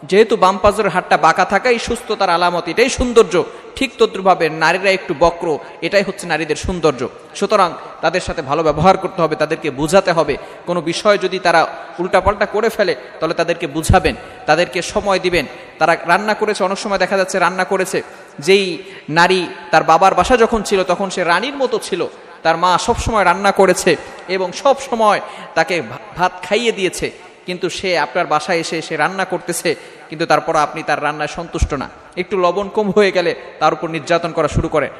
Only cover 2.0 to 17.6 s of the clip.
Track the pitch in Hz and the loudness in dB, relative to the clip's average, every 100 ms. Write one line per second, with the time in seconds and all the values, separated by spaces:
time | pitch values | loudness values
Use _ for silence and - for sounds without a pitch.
2 | - 214 190 170 175 175 160 160 254 - | -4 -2 0 2 2 0 -4 0 0 0
3 | 247 226 190 170 143 - - - 262 - | 2 4 4 2 -2 -8 -18 -6 -6 0
4 | 220 208 190 175 160 160 160 180 196 190 | 0 2 2 2 2 2 0 2 2 0
5 | - 151 170 170 175 147 - - 170 196 | -2 2 2 2 -4 -4 -6 -8 0 0
6 | 190 - 175 156 160 151 - 185 160 127 | 0 -6 -4 -4 -2 -4 -4 0 0 0
7 | 127 - - - 196 214 180 147 - - | -6 -8 -18 -6 0 2 2 -2 -14 -4
8 | 165 180 - 170 135 147 160 151 175 190 | -2 -2 -4 -8 -4 0 0 4 4 4
9 | 180 - 160 151 151 160 156 127 156 190 | 0 -2 -2 0 -2 -2 -6 -4 2 4
10 | 185 165 147 135 - - - 175 156 170 | 4 0 0 -2 -6 -16 -6 -4 -4 -2
11 | 214 202 185 185 180 165 147 - - - | 0 2 0 -2 2 4 2 -4 -16 -8
12 | 180 190 180 208 208 202 220 220 190 151 | 0 2 2 0 -2 0 -2 0 -2 -2
13 | - - 160 170 165 170 170 143 156 190 | -8 -6 -4 -2 -2 -2 -4 -6 2 2
14 | 160 113 - - - 156 175 180 165 214 | 2 -4 -12 -12 0 2 2 -2 -4 -4
15 | 202 190 180 175 123 - - - 160 165 | 0 0 2 0 -2 -10 -20 0 2 2
16 | - 180 208 208 214 208 190 196 214 196 | 2 2 2 -2 -2 0 -2 -2 -4 -2
17 | 180 196 185 196 175 185 | 0 0 0 0 0 0